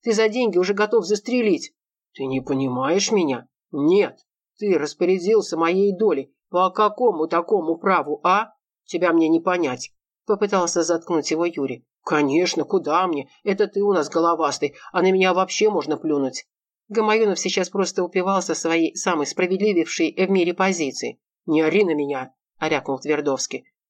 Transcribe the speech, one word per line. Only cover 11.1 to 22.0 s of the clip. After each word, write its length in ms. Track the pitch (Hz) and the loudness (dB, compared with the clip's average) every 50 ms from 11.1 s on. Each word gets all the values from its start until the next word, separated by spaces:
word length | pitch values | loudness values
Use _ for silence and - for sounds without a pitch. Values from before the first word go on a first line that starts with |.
| 175 156 143 - | -2 -2 0 -2
его 140 | 160 160 175 | -2 -2 -2
Юрий. 400 | 175 165 147 139 131 123 117 _ _ _ _ - | -2 -2 -4 -6 -6 -6 -10 _ _ _ _ -6
"Конечно, 640 | - 165 151 147 135 139 165 180 - - 156 - | -2 0 0 2 2 2 0 0 0 -2 -4 -4
куда 420 | - - 185 - 147 156 175 185 180 | 0 -2 -2 0 0 0 0 0 0
мне? 220 | 160 143 135 _ _ _ - | -2 -4 -6 _ _ _ -4
Это 220 | 208 196 196 208 196 | -4 0 0 0 -2
ты 140 | - 196 | 0 -2
у 120 | 202 202 196 | 0 2 2
нас 160 | 170 143 143 | 2 0 0
головастый, 680 | - 165 165 170 170 160 160 143 139 - 147 139 - - - - | 0 0 2 2 2 0 0 -2 -2 -2 -4 -4 -6 -8 -18 -6
а 100 | - 180 | -2 0
на 100 | 180 190 | 2 4
меня 220 | 190 190 185 185 180 | 4 4 4 4 4
вообще 360 | 185 190 180 - - 214 214 | 2 0 -2 0 0 0 2
можно 280 | 208 165 143 156 151 147 | 2 0 -2 -2 -4 -4
плюнуть". 480 | - 156 147 143 135 127 127 - - _ _ _ _ _ _ _ _ - | -2 -2 0 0 0 -2 -4 -8 -16 _ _ _ _ _ _ _ _ -6
Гамаюнов 500 | 202 226 214 214 214 226 226 202 180 - | -2 0 2 2 2 4 4 2 0 0
сейчас 300 | - 180 - 202 180 185 | -2 -2 -2 -2 -2 -2
просто 340 | - 202 185 175 - - 180 | -2 -2 -2 -2 0 -4 -4
упивался 500 | 175 - 185 180 190 196 190 185 180 160 | -2 -2 -2 0 0 0 0 0 -2 -4
своей 420 | - - 165 170 170 165 156 - | -4 -2 0 2 2 0 0 -2
самой 320 | - - 202 175 151 143 - | -4 -2 -2 0 0 -2 -4
справедливейшей 840 | - - 180 180 190 190 208 214 196 170 156 - - - 170 156 - | -2 -2 -2 -2 0 0 0 2 2 2 0 0 -2 -2 -2 -2 0
в 160 | - 190 185 | 0 0 2
мире 240 | 196 190 170 175 180 | 2 2 2 0 0
позиции. 680 | - 185 190 185 170 156 135 127 - - 113 - _ _ _ _ _ - | 0 0 0 0 -2 -4 -6 -6 -6 -10 -10 -10 _ _ _ _ _ -4
"Не 160 | - 151 156 | 0 2 2
ори 240 | 160 156 165 202 208 | 2 4 4 2 2
на 100 | 175 156 | 2 0
меня", 380 | 147 | -2